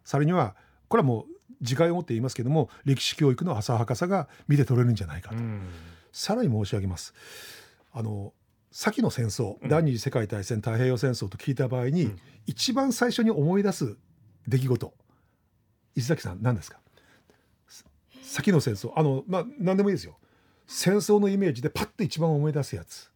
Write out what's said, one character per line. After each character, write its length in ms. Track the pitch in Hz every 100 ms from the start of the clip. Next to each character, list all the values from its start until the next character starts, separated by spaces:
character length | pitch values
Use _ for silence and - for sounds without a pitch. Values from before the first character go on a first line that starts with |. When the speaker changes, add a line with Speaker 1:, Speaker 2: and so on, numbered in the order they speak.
Speaker 1:
さ 140 | - 143
ら 60 |
に 80 | 151
は、 220 | 180 117 - _ _ _
こ 80 | 226
れ 60 |
は 40 | 143
も 160 | 113
う 40 | - - _ -
自 140 | 117
戒 160 | 131 170
を 60 | 175
持 40 |
っ 40 |
て 100 | 170
言 40 | 113
い 20 |
ま 60 | 127
す 80 | -
け 80 |
ど 40 | 123
も、 220 | 156 139 -
歴 180 | 143 135
史 140 | - -
教 160 | 143
育 120 | 127
の 140 | 175 117
浅 160 | 107
は 100 | 117
か 120 | 113 123
さ 100 | 180
が 220 | 196 139 - -
見 100 | 143
て 80 |
取 140 | 131 123
れ 80 | 123
る 60 |
ん 20 |
じ 80 | 107
ゃ 60 | 87
な 100 | 78
い 20 |
か 100 | -
と。 60 | 113
Speaker 2:
う 40 |
ん。 220 | 117 104 92 85 82 85 _
Speaker 1:
さ 240 | - - 220
ら 60 |
に 40 | 214
申 160 | 110
し 60 | 101
上 100 | 104
げ 60 | 95
ま 100 | 87
す。 160 | - - - - - - - _ _
あ 100 | -
の、 300 | 110 104 101 - _ _ _
先 320 | - - 214
の 80 | 214
戦 160 | - 113
争、 300 | - 104 -
Speaker 2:
う 60 | -
ん。 20 |
Speaker 1:
第 140 | 123
二 80 | 160
次 80 | 120
世 120 | -
界 160 | 131 107
大 160 | 104
戦、 140 | 98 113
太 160 | 117
平 120 | 113 127
洋 100 | 127
戦 140 | 135
争 160 | 120 98
と 100 | -
聞 140 | -
い 40 | 135
た 100 | 127
場 140 | 127
合 100 | 123
に、 140 | 170
Speaker 2:
う 40 | 131
ん。 80 | 101 - - -
Speaker 1:
一 260 | - -
番 200 | 233 269
最 180 | 247 240
初 140 | -
に 80 | 220
思 260 | 208 147 190
い 60 |
出 80 | 202
す 240 | 185 131 101 _ _ _ _ -
出 140 | 127
来 60 | 131
事、 260 | 120 - - _ _ _ _ _ _ _ _ _ -
石 100 | 120
崎 160 | 165
さ 120 | -
ん、 40 | 92
何 140 | 113
で 80 | 110
す 80 | -
か？ 80 | - _ _ _ _ _ _ _ _ _
さ-、 180 | - - _ _ -
先 300 | - - -
の 80 | 175
戦 140 | 120
争、 180 | 104 117
あ 80 | -
の、 220 | 156 135 -
ま 140 | 180
あ、 40 | 240 285
何 180 | 180 190
で 60 |
も 80 | 202
い 20 |
い 40 | 180
で 20 |
す 60 |
よ。 160 | - - _ _ _ _ _
戦 300 | - 180 202
争 200 | - 208
の 100 | 202
イ 80 | 196
メ 120 | 190
ー 40 |
ジ 100 | 120
で 60 | 147
パ 140 | -
ッ 60 | 208 -
と 80 |
一 160 | 196 -
番 120 | 165
思 160 | 147 151
い 40 |
出 100 | 147
す 140 | 131 -
や 80 |
つ。 260 | 80 - -